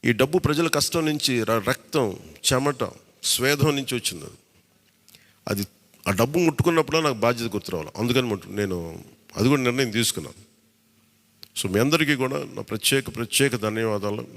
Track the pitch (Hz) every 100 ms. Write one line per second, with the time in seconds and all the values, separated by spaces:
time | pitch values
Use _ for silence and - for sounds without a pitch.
0 | 110 110 135 180 165 151 165 147 139 175
1 | 156 151 - 123 110 113 101 131 - 156
2 | 110 92 - - - 127 143 127 107 -
3 | _ _ - - 127 147 151 139 131 123
4 | - 87 71 - _ _ _ _ _ _
5 | _ - _ _ - 101 101 _ _ _
6 | - 190 165 165 170 143 170 165 143 156
7 | 156 113 117 120 117 101 - 85 76 -
8 | 117 127 123 98 98 98 101 90 82 80
9 | - - - - 117 143 123 123 127 107
10 | 113 - 71 - - _ _ _ _ _
11 | _ _ _ _ - - 98 98 131 160
12 | 147 139 131 147 - - 110 110 - 135
13 | 135 113 117 - 135 113 107 110 113 104
14 | 104 107 117